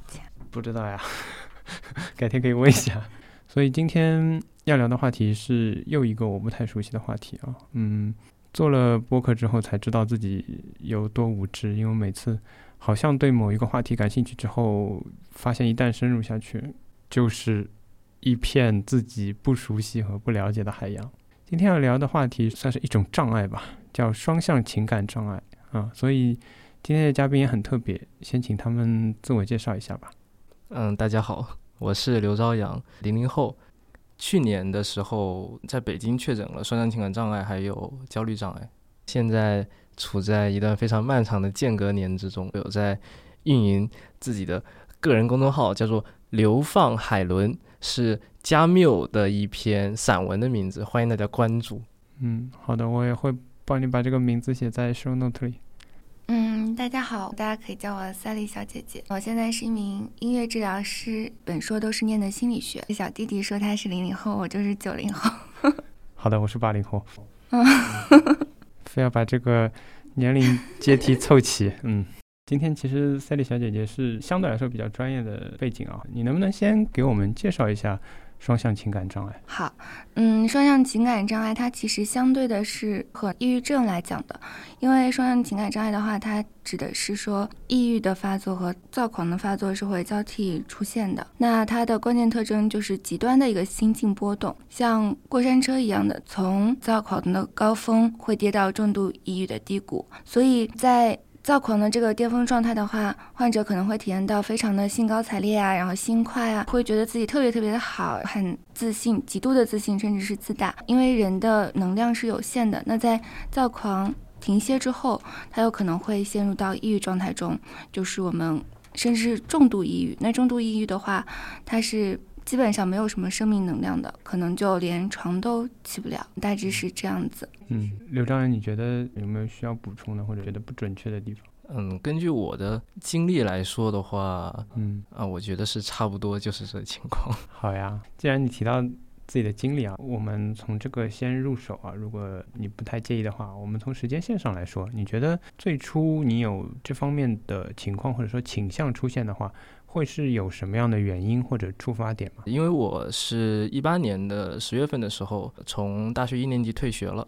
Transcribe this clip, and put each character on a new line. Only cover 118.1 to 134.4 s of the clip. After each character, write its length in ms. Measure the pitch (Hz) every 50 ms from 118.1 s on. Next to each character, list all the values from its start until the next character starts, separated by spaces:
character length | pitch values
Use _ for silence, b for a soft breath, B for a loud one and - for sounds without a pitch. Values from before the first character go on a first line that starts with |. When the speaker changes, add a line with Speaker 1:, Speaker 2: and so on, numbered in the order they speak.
| - 196
Speaker 1:
我 100 | 185 175
们 320 | 170 170 165 165 156 - - - - - - - -
甚 220 | - - 240 240
至 40 | 226
是 200 | 226 240 226 226
重 280 | - - 320 311 269
度 160 | 226 208 196 175
抑 200 | - 170 175 175
郁。 120 | - - -
那 120 | 196 226
重 160 | 226 254 254
度 140 | 247 240 240
抑 180 | 226 220 214 214
郁 60 | 214
的 140 | 202 185 196
话， 260 | - 202 196 185 B B B B B B B B -
它 160 | - 226 226
是 380 | 226 - 220 214 202 190 185 - - - - - -
基 100 | - 262
本 160 | 247 247 214
上 160 | 208 214 190
没 80 | 180 185
有 120 | 208 220
什 120 | 214 - 196
么 120 | 165 185
生 160 | - - 220
命 180 | 214 214 196 185
能 160 | 180 - -
量 180 | - - 175 -
的， 140 | - - - -
可 160 | - - -
能 180 | 180 175 170 180
就 220 | - 202 196 185
连 320 | 180 180 175 175 175 185 202
床 320 | - - - 175 175 185
都 260 | 208 240 233 233 233 247 - - -
起 160 | - - 185
不 80 | -
了， 200 | - - - - - - 190
大 140 | - 208 202
致 160 | 202 190 196
是 220 | 190 - 196 180
这 160 | 180 - -
样 200 | 190 190 180 - -
子。 200 | - - - - - - - - 120
Speaker 2:
嗯， 160 | 107 104 104 101 104 233 175
刘 160 | 135 127 120
章， 260 | 120 135 131 131 127
你 80 | 120 107
觉 160 | 104 107 107
得 320 | 110 117 120 123 123 123 123 -
有 100 | 107 101
没 140 | 104 107 110
有 80 | 110
需 180 | 110 - - 120
要 80 | 117 117
补 200 | 113 - 104 101
充 240 | - - 110 107
的， 80 | 104 104
或 100 | 107 107
者 80 | 101 98
觉 80 | 101
得 80 | 101 104
不 140 | 113 - 123
准 200 | - 110 98 98
确 160 | - - 110
的 120 | 104 101
地 120 | 107 104 104
方？ 80 | - - - - - - -
Speaker 3:
嗯， 280 | 143 113 98 95 92 90
根 200 | - 147 156 165
据 80 | 175
我 300 | 170 147 113 90 - -
的 240 | - 98 104 113 110 - - - 190
经 260 | - - - 165 170
历 180 | 180 180 143 113
来 200 | 95 92 92 92
说 260 | - - 120 113 110
的 140 | 104 98 92
话， 500 | - 101 98 98 95 92 90